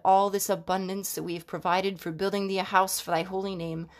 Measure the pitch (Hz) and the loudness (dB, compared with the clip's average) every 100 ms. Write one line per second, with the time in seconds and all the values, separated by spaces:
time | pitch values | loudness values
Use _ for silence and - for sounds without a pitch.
0 | - 190 202 196 202 185 165 190 185 196 | 6 6 6 0 0 -2 0 -2 -2 -6
1 | 190 - 170 170 - 170 180 185 196 180 | -6 -6 -6 -8 -8 -6 0 0 0 -4
2 | 180 160 196 202 196 190 185 190 190 - | -8 -2 -2 0 -2 -2 2 4 4 0
3 | - 165 185 190 196 180 165 160 165 | 0 -2 0 -4 -4 -4 -6 -6 -8